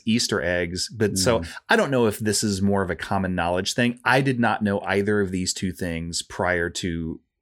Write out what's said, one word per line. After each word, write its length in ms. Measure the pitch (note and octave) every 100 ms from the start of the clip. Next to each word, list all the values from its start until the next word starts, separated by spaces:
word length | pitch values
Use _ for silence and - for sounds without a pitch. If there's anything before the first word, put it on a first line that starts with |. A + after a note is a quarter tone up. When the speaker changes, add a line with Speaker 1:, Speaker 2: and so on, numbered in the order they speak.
| A#2
Speaker 1:
Easter 340 | A#2 - G2
eggs. 480 | D#2+ F2+ E2+ F2+ -
But 300 | A2 G#2 F#2+
so 220 | G#2+ A2+
Speaker 2:
Mm. 80 | E2 - -
Speaker 1:
I 80 | A3
don't 140 | E3+
know 160 | B2+ A2+
if 140 | -
this 220 | G#2+ G2+
is 200 | G#2+ F#2+
more 180 | G2 G2+
of 80 | F#2
a 80 | E2
common 380 | - F#2+ F#2
knowledge 400 | F2+ E2+ F2+ G2
thing. 260 | - A#2+ A#2
I 200 | A#2 C3
did 180 | C3+ A#2+
not 220 | A2+ G#2
know 180 | G#2+ G2+
either 400 | F#2+ G2 G2+ G#2
of 100 | F#2+
these 220 | F#2 F#2
two 200 | - F#2
things 500 | F2 F2+ E2 E2 E2+
prior 480 | - - F2+ F2 E2+
to 500 | - F#2 E2 D#2+ - _ _